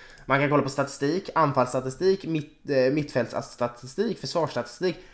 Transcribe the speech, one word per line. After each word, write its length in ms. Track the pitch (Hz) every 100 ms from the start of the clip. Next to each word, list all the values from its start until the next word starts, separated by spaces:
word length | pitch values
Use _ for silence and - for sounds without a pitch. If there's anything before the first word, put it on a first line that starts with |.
| - - -
Man 140 | 135
kan 100 | 143
kolla 120 | 147
på 60 | 135
statistik, 640 | - 139 - 143 175 -
anfallsstatistik, 880 | 160 151 135 123 131 131 135 185 190
mitt-, 460 | 160 156 147 _ -
eh, 220 | 135 127
mittfältsstatistik, 1300 | 151 147 131 117 - - - 120 - 131 - 226 180
försvarsstatistik, 800 | 135 175 151 123 120 - 185 - -